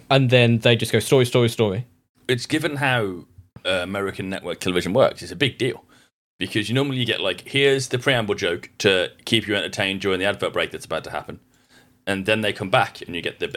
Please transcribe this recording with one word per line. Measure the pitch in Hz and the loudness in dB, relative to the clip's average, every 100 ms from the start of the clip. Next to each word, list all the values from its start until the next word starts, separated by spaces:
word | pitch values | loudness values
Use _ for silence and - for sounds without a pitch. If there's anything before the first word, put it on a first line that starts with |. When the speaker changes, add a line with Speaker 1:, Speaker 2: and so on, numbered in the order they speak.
| - | 2
Speaker 1:
and | 139 131 | 4 6
then | 127 120 117 | 6 6 6
they | 123 117 | 4 4
just | 113 | 2
go | 113 | 0
story, | - 135 123 | 4 4 4
story, | 127 117 | 4 2
story. | - 107 98 123 _ _ _ - | 2 0 0 -6 _ _ _ -4
Speaker 2:
It's | 123 - | -4 -2
given | 151 156 143 | -2 -2 -2
how, | 139 123 101 90 - - _ - 87 | 0 2 0 -6 -14 -20 _ -10 -4
uh, | 92 | -2
American | 90 98 98 92 95 | -2 -4 -4 -6 -8
network | 95 87 82 | -6 -8 -6
television | 92 90 85 | -2 0 0
works, | 117 117 - | 4 2 0
it's | - | -12
a | 85 | -4
big | 135 - | -4 -2
deal. | 131 - _ _ _ _ _ _ | -6 -6 _ _ _ _ _ _
Because | 85 110 104 | -6 -4 -2
you | 127 | -2
normally | 143 127 | -2 -2
get, | 113 101 | -2 -2
like, | 95 92 | -4 -6
here's | - 135 139 135 127 | -4 0 2 2 -2
the | 123 | -2
preamble | 143 123 104 98 | 0 0 0 -2
joke | 92 87 - - | -2 -4 -8 0
to | 104 92 87 - - | 2 2 0 -6 -2
keep | 113 101 | -2 0
you | 101 | -2
entertained | 87 101 98 95 | -2 -2 -2 -2
during | 98 92 | -2 0
the | 101 | 0
advert | 95 87 | -2 -2
break | 87 80 | -2 -4
that's | 78 - | -6 -8
about | 80 | -8
to | - | -6
happen. | 76 76 76 _ _ _ _ _ _ - | -10 -10 -18 _ _ _ _ _ _ -6
And | 95 95 | -4 0
then | 110 | 0
they | 107 | -2
come | - 104 | -4 0
back | 127 101 - | 0 0 -6
and | - | -10
you | 85 | -8
get | 78 - | -8 -6
the | 85 | -6